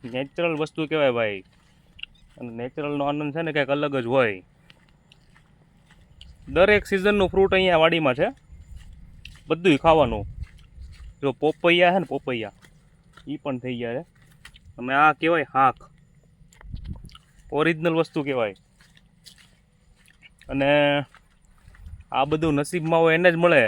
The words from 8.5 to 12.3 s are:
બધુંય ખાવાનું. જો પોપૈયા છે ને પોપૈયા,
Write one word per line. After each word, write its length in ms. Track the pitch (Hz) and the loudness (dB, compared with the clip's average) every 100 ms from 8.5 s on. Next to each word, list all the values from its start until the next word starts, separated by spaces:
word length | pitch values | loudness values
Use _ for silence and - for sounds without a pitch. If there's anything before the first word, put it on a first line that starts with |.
| - - - - - - - - - - | -20 -20 -20 -20 -20 -20 -20 -20 -20 -6
બધુંય 340 | 165 180 139 | 0 2 4
ખાવાનું. 420 | 160 156 127 110 101 - - - - - - - - - | 4 4 2 -2 -8 -12 -16 -18 -20 -20 -20 -20 -20 -6
જો 100 | 139 | -6
પોપૈયા 600 | - 151 - 175 175 175 | -2 -2 0 2 6 4
છે 40 | 185 | 4
ને 120 | - | -2
પોપૈયા, 420 | 139 - | -6 -6